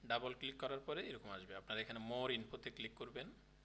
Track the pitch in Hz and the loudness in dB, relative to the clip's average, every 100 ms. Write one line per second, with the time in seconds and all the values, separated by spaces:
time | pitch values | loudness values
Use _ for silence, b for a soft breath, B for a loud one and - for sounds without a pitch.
0 | 117 117 127 127 135 135 135 135 135 151 | 4 4 4 0 -4 0 0 0 0 0
1 | 220 123 104 98 92 95 - 110 110 113 | 0 -4 -4 -6 -4 -6 0 0 2 0
2 | 110 123 127 120 113 120 120 - 113 - | 2 4 6 4 2 -4 -4 -4 -6 -4
3 | 120 120 165 - - - | -6 -4 -6 -10 -18 -20